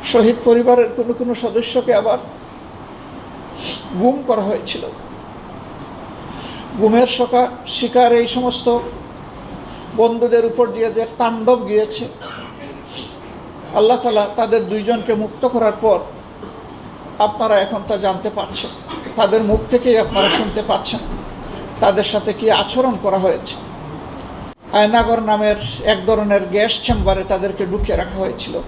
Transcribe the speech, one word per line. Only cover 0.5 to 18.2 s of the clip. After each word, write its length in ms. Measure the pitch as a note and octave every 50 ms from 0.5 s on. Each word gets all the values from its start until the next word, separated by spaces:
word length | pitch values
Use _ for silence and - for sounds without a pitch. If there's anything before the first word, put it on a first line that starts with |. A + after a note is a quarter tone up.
| A#3 A#3 A#3+ B3+ B3 B3 A#3+ G#3+ -
কোনো 160 | - A#3+ A#3 A#3+
কোনো 220 | - B3+ A#3+ A#3+
সদস্যকে 600 | - - A#3 G3 A3 A#3 - - C4 A#3+ B3+ A#3+
আবার 240 | G#3 G#3 A3+ - B3 - - - - - - - - - - - - - - - - - - - - - - - - - - - - - - - - - - - F#3
গুম 220 | F#3+ B3 C4+ C#4+ C4+
করা 160 | - A#3+ G#3+ G3
হয়েছিল। 380 | G3 G#3+ - - - - F3+ - - - - - - - - - - - - - - - - - - - - - - - - - - - - - - - - - - - - - - - -
গুমের 280 | G3+ A3 G#3+ A#3 -
শকা-, 600 | - - - B3 A#3+ - A#3+ B3 A#3+ A#3+ - -
শিকার 460 | - - - B3 A#3+ - B3 B3 A#3 A#3+
এই 140 | A#3 A#3
সমস্ত 520 | A#3 - B3+ B3 B3 A#3+ - - A#3+ A#3 A#3+ A#3 - - - - - - - - - - - - - - - - - - - - - -
বন্ধুদের 500 | A3 A3 A#3 A#3 A#3 A#3 A#3+ A3+ A#3 A3+
উপর 240 | A#3 A#3 - A#3+ A3
দিয়ে 220 | F#3+ G#3+ A3+ A3+ G3+
যে 140 | A3 A3+ A3+ - -
তাণ্ডব 500 | B3 A3+ A3+ A3+ A3 A3 B3 A#3+ G#3+ G3
গিয়েছে, 400 | G#3 G#3+ G#3+ G#3+ - - B3 - - - - - - - - - - - - C#3 C#3 - - - - - - - - - - - - - - - - - - - -
আল্লাহ 220 | G#3 G#3+ A3 B3
তাআলা 320 | B3 - A#3+ A3 G#3+ G#3 G3 -
তাদের 320 | - A#3 A3 G#3+ A3+ G3 F3+
দুইজনকে 460 | G3 G#3+ G3+ G3+ A#3+ A3+ G3 - A3+
মুক্ত 340 | G#3+ G#3+ G#3 - - - B3
করার 240 | B3 A#3+ A3+ G#3+ G#3+ -
পর 180 | - A3 G3+ - - - - - - - - - - - - - - - - - - - - - - - - -
আপনারা 420 | G#3 G#3+ G#3 - A3+ A3+ G#3+ G3+
এখন 200 | F#3+ F#3+ A#3 G#3 G3 -
তা 80 | A3
জানতে 340 | G3 F#3 G3 F#3 F3+